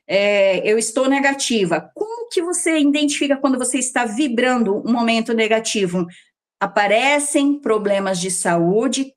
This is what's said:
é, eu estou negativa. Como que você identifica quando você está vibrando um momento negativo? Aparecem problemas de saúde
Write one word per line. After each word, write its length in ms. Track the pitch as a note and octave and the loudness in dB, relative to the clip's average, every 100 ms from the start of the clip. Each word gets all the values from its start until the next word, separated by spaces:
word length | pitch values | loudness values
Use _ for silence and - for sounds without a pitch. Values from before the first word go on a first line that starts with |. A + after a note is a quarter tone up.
| - | -2
é, 600 | F#3+ G3+ G3+ G3 F3+ - | 0 2 4 4 2 2
eu 120 | A3 | 0
estou 280 | A3+ C4+ C4 | 0 0 2
negativa. 840 | C#4 C#4 C#4 - A#3 F3+ E3 - | 2 2 0 -2 0 0 -2 -4
Como 340 | - G#4+ A#4 A4+ | -10 -8 -8 -6
que 120 | F#4+ | -4
você 380 | E4+ F4 E4+ D#4+ | -2 -2 0 2
identifica 580 | C#4+ D4 D4 D4 C#4+ C4+ | 2 2 0 -2 -2 0
quando 220 | C4+ B3+ | 0 0
você 180 | B3+ C4 | -2 -4
está 260 | A#3+ A#3+ | -2 -2
vibrando 800 | A#3+ G#3+ D4+ A3+ B3+ B3 G3 G3+ | -2 -2 -2 0 0 0 0 -2
um 80 | G#3 | 0
momento 400 | A#3+ A3+ A3+ A3+ | 0 2 0 0
negativo? 760 | A3+ G#3+ A3 A3 A3 F#3 F3+ E3+ - _ _ _ - | -2 2 0 0 -2 -2 -2 -4 -8 _ _ _ -6
Aparecem 1000 | - G#3+ G3+ G#3+ C4+ D4 C#4+ D4 C#4 C#4+ | -4 0 2 2 2 0 0 0 2 0
problemas 580 | A3 G#3+ G3 G3 G3 F3+ | 0 0 0 -2 0 -2
de 120 | F#3 | -4
saúde 800 | - F#3 E3+ E3+ G#3 C4 C4+ C4+ | -4 0 2 2 2 0 -2 -6